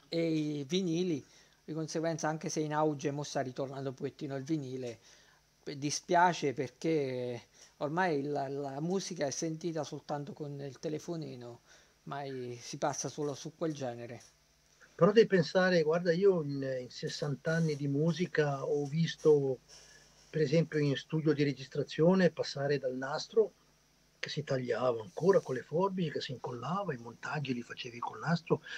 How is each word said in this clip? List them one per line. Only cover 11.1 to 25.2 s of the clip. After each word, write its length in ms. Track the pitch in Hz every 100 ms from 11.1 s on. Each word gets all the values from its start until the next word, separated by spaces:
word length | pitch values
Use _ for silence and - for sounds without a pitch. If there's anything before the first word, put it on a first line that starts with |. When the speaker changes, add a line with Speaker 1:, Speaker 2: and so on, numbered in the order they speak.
| 165 143 127 120 120 _ - _ _
Speaker 1:
ormai 540 | - 143 143 131 123 120
si 160 | - 147
passa 320 | 156 143 143
solo 240 | 143 147
su 200 | 135 156 -
quel 160 | 165
genere. 480 | 143 127 120 120 117 - _ _ _ _ _ -
Speaker 2:
Però 180 | - 175
devi 140 | 208 214
pensare, 560 | 190 147 190 185 180
guarda, 320 | 151 170 180
io 300 | 165 202 180
in, 180 | 147 139 135 131
in 80 | 123
sessanta 640 | - 156 - 147 139 165 165
anni 200 | 165 143
di 120 | 143
musica 760 | 139 160 165 180 - 147 139
ho 220 | 139 147 143
visto, 720 | 156 165 - 156 147 139 127 _ - - - - _ -
per 120 | 156
esempio, 360 | 147 160 160 156
in 180 | 143 127
studio 380 | - 160 156
di 100 | 143
registrazione 840 | 147 131 - 147 131 - 160 190 175
passare 480 | - - 139 143 143
dal 180 | 131 127
nastro 560 | 135 151 - 220 208 - _ _ _ _ _ _
che 100 | -
si 140 | -
tagliava 580 | 143 135 123 113 127 117
ancora 380 | 110 -